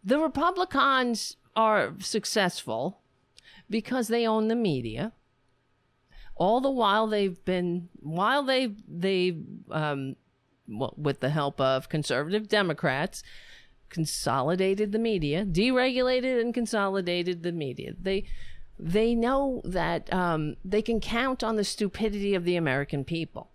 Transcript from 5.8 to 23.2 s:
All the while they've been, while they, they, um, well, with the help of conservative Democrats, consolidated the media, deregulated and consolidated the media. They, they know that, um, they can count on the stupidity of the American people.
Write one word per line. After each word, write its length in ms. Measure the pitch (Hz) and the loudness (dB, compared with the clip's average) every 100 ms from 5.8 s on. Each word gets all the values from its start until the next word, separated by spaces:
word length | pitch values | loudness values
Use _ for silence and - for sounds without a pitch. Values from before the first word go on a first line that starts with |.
| _ _ _ - - - | _ _ _ -20 -14 -2
All 240 | 175 233 | 2 4
the 100 | 269 | 2
while 380 | 269 214 202 220 | 4 4 4 4
they've 360 | 214 196 180 | 2 0 -2
been, 440 | - 185 175 175 175 - | -2 0 0 -2 -6 -14
while 460 | 143 160 202 269 | -6 0 2 2
they, 320 | 269 262 254 208 - | 2 2 0 -4 -12
they, 500 | 160 185 190 180 165 - - - | -4 0 2 2 0 -8 -14 -8
um, 420 | 156 151 143 135 131 _ _ _ _ - | -4 -2 -2 -6 -10 _ _ _ _ -14
well, 260 | 107 127 - | -6 -6 -2
with 220 | 147 139 | -2 0
the 120 | 131 | 0
help 300 | 156 143 - | 0 -2 2
of 280 | 135 131 - | 2 2 0
conservative 580 | 160 147 127 151 208 214 | -4 0 0 0 -2 0
Democrats, 800 | 214 190 147 165 131 170 - - - - - - _ - | 2 2 0 0 0 -2 -6 -16 -20 -20 -20 -20 _ -12
consolidated 1000 | - 160 - - 131 135 185 190 196 214 | -4 -4 -2 0 2 2 2 2 2 0
the 80 | 208 | 0
media, 460 | 233 208 151 151 | 0 0 0 0
deregulated 960 | 202 165 233 254 254 254 254 254 254 254 | 0 2 4 4 2 2 2 2 2 0
and 140 | 233 | 0
consolidated 880 | 233 226 220 196 196 175 175 175 175 | 0 0 0 0 0 0 0 0 -2
the 100 | 170 | -2
media. 400 | 170 143 - - - | -4 -4 -6 -8 -6
They, 240 | 185 196 196 - - - - - | -2 -2 -2 -4 -6 -10 -12 -10
they 360 | 165 190 226 | -2 2 2
know 460 | 233 233 269 277 254 | 2 2 2 0 -2
that, 480 | - 180 165 170 - | -4 -2 0 -2 -2
um, 440 | 185 180 160 151 - | -2 0 0 -2 -6
they 160 | 185 208 | -2 -2
can 180 | 220 226 | 0 -2
count 460 | - 233 262 262 | 0 -2 0 -2
on 120 | 220 220 | -2 0
the 80 | |
stupidity 680 | 202 - 208 - 220 208 202 | -2 -2 -4 0 -2 -2 0
of 100 | 196 | 0
the 120 | 170 175 | 2 0
American 480 | 160 131 143 147 | 2 0 -2 -4
people. 460 | 135 165 | -4 -4